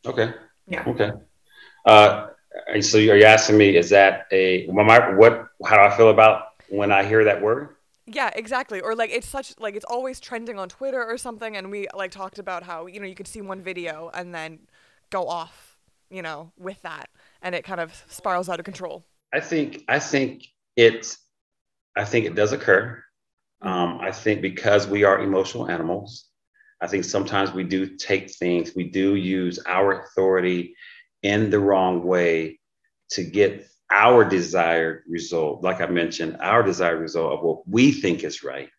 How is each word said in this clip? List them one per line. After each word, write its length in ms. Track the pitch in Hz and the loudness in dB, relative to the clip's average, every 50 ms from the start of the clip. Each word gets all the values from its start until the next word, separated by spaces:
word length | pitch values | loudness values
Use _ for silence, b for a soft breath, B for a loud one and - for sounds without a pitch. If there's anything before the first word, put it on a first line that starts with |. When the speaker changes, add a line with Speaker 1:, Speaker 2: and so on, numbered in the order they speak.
| _ | _
Speaker 1:
Okay. 280 | 127 127 - 113 117 - - - _ _ _ _ | -8 -2 -2 -2 -2 -4 -12 -20 _ _ _ _
Speaker 2:
Yeah. 160 | - 180 - - | -12 -12 -8 -6
Speaker 1:
Okay. 240 | 127 120 - 104 107 - - - _ _ _ _ b b b b b b b b | -8 -2 -2 -4 -4 -4 -12 -18 _ _ _ _ b b b b b b b b
Uh, 420 | - 110 104 107 101 - - - - - _ _ _ - - - | 8 10 10 10 8 6 0 -8 -14 -18 _ _ _ -20 -16 -12
and 160 | - - 104 101 | -4 -4 -2 -2
so 140 | - - | 2 4
are 40 | 110 | 4
you 220 | 107 110 104 101 107 | 6 8 8 8 10
asking 340 | 107 110 110 107 - 107 | 8 8 6 4 4 6
me, 180 | 107 104 98 98 | 6 6 6 6
is 140 | 87 87 87 | 4 4 6
that 360 | 101 98 98 95 95 95 - _ | 6 6 6 6 4 0 -6 _
a, 360 | 98 95 95 92 92 92 92 | 0 0 2 2 0 -2 -4
am 220 | 87 92 104 104 107 | -2 0 2 6 8
I, 240 | 113 123 117 98 95 | 8 6 6 4 6
what, 340 | 95 110 117 117 - - - _ _ - | 8 8 8 8 4 -10 -16 _ _ -2
how 100 | - 110 | 4 6
do 60 | 104 | 6
I 160 | 101 101 101 | 6 6 6
feel 120 | - 113 110 | 6 6 6
about 340 | 107 110 110 110 104 - - - _ _ _ _ | 8 8 6 6 6 4 -4 -14 _ _ _ _
when 220 | 98 101 101 101 | -6 -4 0 2
I 120 | 104 98 98 | 2 0 2
hear 200 | 101 110 110 110 | 2 2 2 4
that 180 | 107 98 87 | 4 2 0
word? 340 | 98 107 113 135 147 147 _ _ _ _ _ _ _ | 0 -2 -2 -4 -6 -14 _ _ _ _ _ _ _
Speaker 3:
Yeah, 240 | - 220 294 269 214 - | -12 -8 -6 -6 -4 -6
exactly. 440 | - 226 214 262 247 269 _ 214 190 | -8 -10 -8 -8 -8 -8 _ -10 -10
Or, 140 | - 214 226 | -8 -8 -4
like, 160 | 226 226 226 | -4 -4 -4
it's 180 | - 240 - | -4 -8 -8
such, 320 | - - 269 262 - - _ | -8 -12 -12 -12 -14 -18 _
like, 160 | 226 214 202 | -12 -12 -12
it's 100 | 214 - | -12 -12
always 340 | - 240 247 262 262 254 - | -10 -10 -8 -8 -10 -12 -14
trending 400 | - - 254 226 233 233 233 196 | -16 -14 -14 -12 -12 -12 -12 -12
on 100 | 190 180 | -12 -14
Twitter 340 | - _ 269 269 262 262 233 | -12 _ -10 -8 -6 -6 -6
or 140 | 220 233 | -8 -8
something. 400 | 247 - 254 233 208 226 220 214 | -10 -10 -14 -14 -12 -12 -12 -10
And 140 | 202 190 190 | -12 -12 -12
we, 160 | 202 208 202 - - | -12 -10 -12 -12 -10
like, 160 | 190 196 185 | -10 -10 -10
talked 260 | 175 196 190 190 _ | -10 -14 -16 -16 _
about 240 | - 190 196 185 175 | -14 -12 -10 -12 -12
how, 240 | 175 180 175 160 170 | -12 -14 -14 -14 -14
you 140 | 185 180 208 | -16 -18 -16
know, 80 | 202 | -16
you 80 | 190 185 | -16 -16
can 100 | 180 196 | -18 -20
see 160 | - - 226 | -18 -18 -18
one 200 | 202 190 190 190 | -14 -14 -14 -14
video 500 | 180 185 185 180 175 165 156 156 165 170 - | -12 -12 -12 -10 -10 -10 -12 -12 -16 -14 -14
and 200 | 175 180 180 175 | -14 -14 -14 -14
then 240 | 165 160 160 160 _ _ _ _ _ _ _ _ _ _ _ | -14 -14 -14 -16 _ _ _ _ _ _ _ _ _ _ _
go 180 | - 190 180 | -8 -8 -6
off, 500 | - 170 170 165 165 _ _ _ _ _ _ _ _ _ _ _ _ | -6 -8 -10 -10 -14 _ _ _ _ _ _ _ _ _ _ _ _
you 120 | 185 185 | -18 -14
know, 300 | 175 160 156 147 165 165 _ | -14 -12 -14 -14 -16 -20 _
with 240 | _ 180 190 196 _ _ | _ -16 -16 -16 _ _
that. 260 | 170 156 151 - - _ _ _ _ _ _ | -16 -16 -16 -20 -20 _ _ _ _ _ _
And 120 | - 185 180 | -12 -8 -8
it 100 | 170 170 | -8 -10
kind 180 | 185 190 170 | -10 -10 -10
of 220 | 165 160 - - _ | -10 -10 -12 -20 _
spirals 400 | _ - - - 208 180 175 185 | _ -20 -10 -6 -4 -4 -4 -4
out 120 | 175 180 170 | -6 -8 -10
of 60 | 170 | -10
control. 400 | - 196 - 185 165 147 - _ _ _ _ _ _ - | -16 -16 -14 -14 -14 -14 -16 _ _ _ _ _ _ -6
Speaker 1:
I 60 | 147 | -6
think, 440 | 156 - 170 160 143 - - - _ | -6 -4 -4 -4 -4 -4 -8 -14 _
I 120 | - 123 147 | -4 -4 -4
think 460 | 151 - - 139 135 117 - - - _ _ _ _ _ _ | -2 -2 -2 -2 -2 -4 -8 -14 -20 _ _ _ _ _ _
it's, 420 | - 117 113 113 113 - - - _ _ _ _ _ _ _ _ _ _ _ _ _ _ _ _ | 6 6 6 6 2 -12 -14 -18 _ _ _ _ _ _ _ _ _ _ _ _ _ _ _ _
I 80 | 101 101 | -8 -6
think 200 | - - 117 107 | -2 -2 -2 -2
it 100 | 85 85 | -2 -2
does 180 | 98 104 104 135 | 0 0 0 -2
occur. 500 | 143 - - 98 95 104 123 - - - _ _ _ _ _ _ _ _ _ _ _ | -4 2 2 2 2 2 -2 -12 -18 -20 _ _ _ _ _ _ _ _ _ _ _
Um, 380 | - 92 92 90 87 87 85 85 | -8 -6 -4 -2 -4 -4 -4 -8
I 100 | 87 95 | -10 -10
think 300 | 95 - - 110 107 98 | -10 -4 -2 -2 -2 -2
because 460 | - 95 90 - - 110 101 101 95 | -4 -8 -8 -4 0 2 2 2 2
we 160 | 95 98 104 101 | 0 -2 2 4
are 180 | 98 98 95 | 2 2 2
emotional 480 | 98 101 95 95 95 - - 120 - - | 0 -2 -2 -2 -2 -4 -6 -10 -8 -6
animals, 560 | 87 82 80 82 90 101 104 107 117 - _ _ _ _ _ _ _ _ _ _ _ _ | -6 -6 -4 -6 -6 -8 -8 -14 -20 -20 _ _ _ _ _ _ _ _ _ _ _ _
I 80 | 92 | -8
think 180 | - 101 95 87 | -6 -4 -4 -6
sometimes 460 | - - 98 95 98 - 98 98 95 | -4 -4 -6 -4 -2 -2 -2 -4 -2
we 120 | 95 92 92 | -4 -8 -6
do 340 | 87 95 95 95 95 - | -4 -4 -4 -4 -6 -10
take 320 | - - - 101 95 95 - | -14 -4 -4 -4 -4 -4 -8
things, 420 | - - 90 87 87 87 82 - - | -12 -6 -2 -2 -2 -2 -4 -6 -8
we 100 | 92 90 | -8 -10
do 300 | 87 - 98 95 98 101 | -6 -4 -2 0 0 0
use 440 | 98 90 92 95 92 90 87 87 87 - | -2 -2 -2 -4 -2 -4 -4 -6 -8 -8
our 380 | - 90 92 101 98 95 92 - | -4 -2 0 0 0 -2 -4 -8
authority 720 | - _ - 95 95 92 92 90 92 90 87 87 87 B B B B B B B B _ _ - | -8 _ -2 0 2 0 0 0 0 -2 -4 -6 -10 B B B B B B B B _ _ -4
in 260 | 101 101 107 110 104 | -2 0 0 0 0
the 100 | 98 104 | 0 0
wrong 440 | 98 98 98 95 92 92 90 87 85 | 2 2 2 2 2 0 -2 -2 -2
way 560 | 90 92 90 87 85 82 82 80 80 80 _ _ _ _ _ _ _ _ _ _ _ | -2 0 0 2 0 0 -2 -4 -6 -10 _ _ _ _ _ _ _ _ _ _ _
to 120 | - - 90 | -10 -10 -10
get 440 | 82 87 104 104 92 85 - - _ _ _ _ _ | -6 0 2 2 2 0 -6 -18 _ _ _ _ _
our 340 | 95 101 107 120 123 120 110 | 2 4 4 6 6 6 6
desired 800 | 90 98 92 87 80 82 90 85 82 85 82 82 80 80 80 _ 82 | 4 2 -2 -2 -2 -2 -2 0 0 0 0 -2 -4 -6 -10 _ -10
result. 540 | 82 85 80 - 87 82 80 76 71 - - | -10 -10 -10 -6 -6 -4 -4 -4 -6 -4 -4
Like 180 | 92 92 - | -6 -4 -4
I 60 | 85 | -4
mentioned, 500 | 82 90 87 85 80 - - 82 80 78 - | -4 -2 -2 -2 -4 -6 -8 -8 -10 -10 -8
our 220 | - 92 107 117 | -4 0 0 0
desired 380 | 113 98 87 85 92 85 82 80 | 0 0 -2 -2 -2 -2 -2 -4
result 340 | 82 78 78 85 82 76 69 | -6 -6 -6 -4 -4 -4 -4
of 100 | - 85 | -4 -4
what 240 | 82 80 - - | -4 -4 -4 -8
we 240 | 90 98 117 127 143 | -4 0 2 2 2
think 320 | 139 - - 98 85 78 - | 2 0 -2 -4 -4 -4 -6
is 200 | 76 71 - - | -10 -12 -12 -14
right. 260 | 69 65 69 69 - _ | -12 -12 -14 -16 -18 _